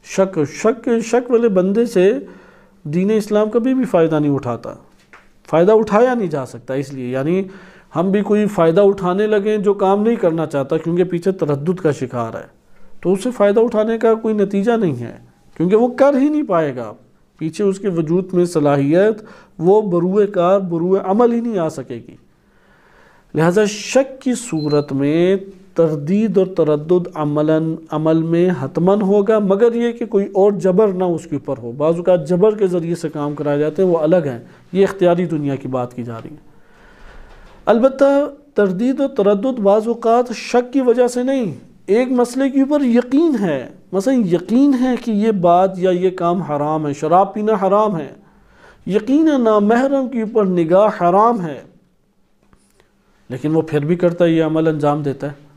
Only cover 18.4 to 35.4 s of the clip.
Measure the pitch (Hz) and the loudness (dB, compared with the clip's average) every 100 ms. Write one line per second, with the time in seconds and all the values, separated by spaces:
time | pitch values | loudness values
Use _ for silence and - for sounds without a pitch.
18.4 | 175 170 143 143 139 170 208 214 - - | 0 0 0 2 2 2 2 0 -10 -20
19.4 | - - 165 208 208 175 180 202 202 190 | -20 -2 2 2 2 -2 0 0 0 2
20.4 | 175 196 190 170 175 190 185 202 247 233 | 2 2 0 -4 0 0 0 2 2 2
21.4 | 233 208 160 147 131 120 117 - _ _ | -4 -4 -4 -6 -12 -14 -16 -20 _ _
22.4 | _ _ _ _ _ _ _ _ _ 151 | _ _ _ _ _ _ _ _ _ 0
23.4 | 165 180 208 208 - 254 269 - 262 247 | 2 2 0 -2 -2 0 0 -4 -6 -6
24.4 | - 160 147 147 143 139 143 160 175 196 | -4 -6 0 0 0 -2 0 2 2 0
25.4 | 196 - - - 160 156 143 202 220 185 | -4 -20 -10 0 0 0 -2 0 2 0
26.4 | 185 185 151 151 156 180 175 156 147 147 | 0 0 0 0 0 0 0 -6 -4 0
27.4 | 151 160 160 160 - 151 160 160 160 165 | 0 0 0 -6 -6 -2 0 0 0 0
28.4 | 180 175 135 - 170 202 190 208 202 220 | 0 0 -4 0 2 2 2 2 2 2
29.4 | 202 196 240 233 240 233 226 202 196 196 | 2 2 2 2 -2 -4 -2 -2 0 2
30.4 | 202 202 175 180 220 185 185 160 - 143 | 2 2 0 2 2 0 -2 -4 -4 -8
31.4 | - 127 117 127 151 170 180 180 151 180 | -6 -8 -8 -2 -2 0 2 0 2 2
32.4 | 214 214 196 175 165 170 156 151 147 147 | 2 2 0 -2 -4 -6 -6 -6 -6 -4
33.4 | 147 143 151 156 185 165 156 180 147 117 | -2 0 -2 0 0 2 2 2 0 -8
34.4 | - - - 180 190 190 175 175 175 160 | -14 -20 -6 0 0 2 2 2 0 -2